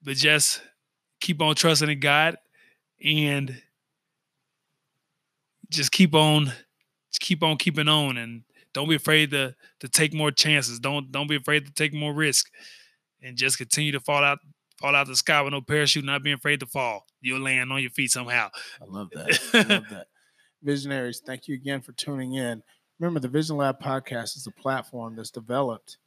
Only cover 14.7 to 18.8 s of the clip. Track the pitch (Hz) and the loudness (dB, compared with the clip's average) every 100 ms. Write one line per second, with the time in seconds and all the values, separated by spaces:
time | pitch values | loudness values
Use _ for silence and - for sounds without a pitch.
14.7 | _ 139 143 139 127 - 151 143 143 127 | _ 0 0 2 -2 2 2 2 -4 -2
15.7 | 147 147 151 135 139 139 143 147 147 131 | 0 2 0 0 -4 -2 -4 -2 -2 -4
16.7 | 143 123 104 _ _ 123 131 135 131 127 | -4 -4 -4 _ _ -6 -4 -2 -2 -2
17.7 | 135 127 120 131 127 123 123 104 - - | -4 -4 -4 -2 -2 -2 -2 -2 -8 -16
18.7 | - | -18